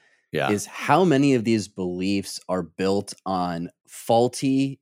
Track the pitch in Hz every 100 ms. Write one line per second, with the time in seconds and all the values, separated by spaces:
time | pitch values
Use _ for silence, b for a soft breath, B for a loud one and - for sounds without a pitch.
0 | _ _ _ 80 67 104 - - - 151
1 | 185 135 143 127 110 113 92 - 90 90
2 | 95 101 95 - - 92 82 - 95 98
3 | 101 - 95 95 90 85 87 - _ -
4 | - 117 123 - 135 135 135 135